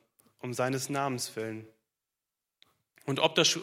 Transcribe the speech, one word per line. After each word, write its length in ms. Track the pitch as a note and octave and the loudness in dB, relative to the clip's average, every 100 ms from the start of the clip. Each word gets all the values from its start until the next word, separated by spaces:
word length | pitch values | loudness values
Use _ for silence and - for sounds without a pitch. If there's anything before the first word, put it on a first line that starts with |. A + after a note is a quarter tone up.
| _ _ _ _ | _ _ _ _
um 140 | B2 | -6
seines 360 | A#2+ B2+ C3+ C3 | 0 0 0 -2
Namens 460 | C#3+ C#3 B2 - - | -2 -2 -2 -4 -6
willen. 320 | A2 A2 A2 _ _ _ _ _ _ _ _ _ _ _ _ _ - | -6 -8 -12 _ _ _ _ _ _ _ _ _ _ _ _ _ -6
Und 140 | C3+ | 2
ob 160 | D#3+ E3 | 4 4
das, 220 | D#3+ E3 | 4 2